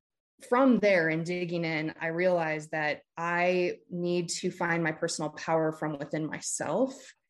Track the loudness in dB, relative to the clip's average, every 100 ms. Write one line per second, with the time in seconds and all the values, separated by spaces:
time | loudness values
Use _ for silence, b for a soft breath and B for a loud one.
0 | _ _ _ _ 0 4 6 6 6 4
1 | 4 0 -2 -4 -2 -2 -2 -2 -4 -4
2 | -4 0 2 2 0 -4 -4 -2 -2 -4
3 | _ -6 -2 2 2 2 0 -2 _ -4
4 | -2 -2 -2 -4 -4 -2 0 2 0 -2
5 | -4 -2 -6 -6 0 2 0 -2 -6 -6
6 | -6 -4 -4 -6 -8 -6 -2 0 -2 -4
7 | -18 _